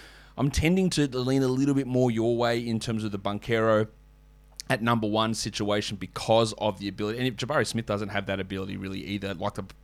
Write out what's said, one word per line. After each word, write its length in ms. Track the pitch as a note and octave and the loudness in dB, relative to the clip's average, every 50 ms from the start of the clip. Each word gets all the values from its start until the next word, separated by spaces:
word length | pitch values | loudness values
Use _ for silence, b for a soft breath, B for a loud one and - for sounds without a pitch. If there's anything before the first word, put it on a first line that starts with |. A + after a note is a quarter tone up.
| B B B B B B B | B B B B B B B
I'm 140 | B B2+ C#3+ | B -2 0
tending 400 | - - D3+ D#3+ F3+ F#3+ F#3 F3 | 2 2 2 4 4 4 2 2
to 180 | - D3+ D3 C3+ B2 | 2 2 0 0 0
lean 280 | B2+ B2 B2+ C3+ C3+ C3+ | -2 0 2 2 2 2
a 40 | |
little 280 | B2+ B2+ C3 C#3 C#3+ C#3 | 2 2 2 2 2 2
bit 100 | C#3 C3+ | 0 0
more 240 | B2 B2+ B2+ B2+ B2 | 0 2 4 4 4
your 260 | A2+ A2 A2 A#2 A#2+ | 2 2 2 2 2
way 220 | A#2 A#2+ A#2 A#2+ A#2+ A#2+ | 2 2 2 0 0 -2
in 120 | A#2 A2+ A2 | -2 -4 -2
terms 240 | - A#2 A2+ A2 A2 | -2 -2 -4 -2 -4
of 80 | G#2 | -4
the 80 | G2+ G2 | -6 -4
Banchero 680 | G2 G2+ G2+ G2+ - - A#2 A2 A2+ A2+ A2 G#2+ A2 G#2+ - - - - - - - - - - - - - - - | -4 -4 -4 -4 -2 0 2 2 4 4 4 4 4 0 -4 -20 -20 -20 -20 -20 -20 -20 -20 -20 -20 -20 -18 -12 -4
at 140 | - C3+ G#2+ | -2 -2 0
number 240 | A2 A#2 A#2+ A2+ G#2+ | 2 2 2 2 2
one 300 | G#2 G#2+ A2 A2 A2+ A2 | 2 2 2 2 0 0
situation 600 | - - A2+ - - G#2+ G2+ G#2 G#2 G#2 - G#2+ | -2 -4 -6 -4 -2 0 2 2 0 0 -2 -6
because 580 | F#2+ G2 - - - - - A2 A2+ A#2 G#2+ G#2 | -8 -10 -10 -8 -4 2 4 4 6 4 2 0
of 260 | - G#2 G#2+ G2 F#2+ | 0 0 0 0 -2
the 80 | G2+ | -6
ability. 320 | G2+ F#2+ G2 G#2 G#2 A2 B2 | -6 -4 -4 -4 -4 -2 -2
And 80 | B2+ | -2
if 80 | B2+ A#2+ | -2 -2
Jabari 320 | - C3 A#2 D3+ C#3+ A2+ | -2 -4 0 0 0 0
Smith 180 | - - A#2 A2+ | 0 -2 -4 -2
doesn't 240 | - G#2 G2+ G#2+ G2 | -2 -2 -2 -2 -2
have 160 | G2+ G2+ G2 | -2 -4 -2
that 140 | G2 G2 G2 | -2 -2 -2
ability 380 | F#2 F#2+ G2 F#2+ F#2+ G2 G2 | -2 -4 -4 -6 -6 -6 -6
really 280 | G2 G2 F#2+ F#2+ F#2+ - | -8 -6 -6 -8 -8 -6
either, 300 | F#2 G2+ G2+ G2 F#2+ G2 | -6 -6 -4 -4 -6 -6
like 180 | D#2+ G2 G2+ - | -4 -4 -4 -4
the, 120 | - F#2+ F#2 - - | -6 -10 -12 -12 -12